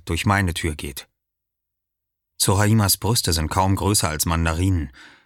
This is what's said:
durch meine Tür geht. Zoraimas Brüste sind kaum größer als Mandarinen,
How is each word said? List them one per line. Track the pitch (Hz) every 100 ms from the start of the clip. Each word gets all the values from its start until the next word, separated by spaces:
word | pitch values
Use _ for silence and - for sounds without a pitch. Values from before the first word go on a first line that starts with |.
durch | - 82 104
meine | 98 95
Tür | 82 85
geht. | 76 71 69 - _ _ _ _ _ _ _ _ _ _ _ _ -
Zoraimas | - 95 104 110 101 -
Brüste | 101 120 -
sind | 82 76
kaum | 95 95 95
größer | 92 104 82
als | 76 -
Mandarinen, | 82 82 80 95 90 71 - - -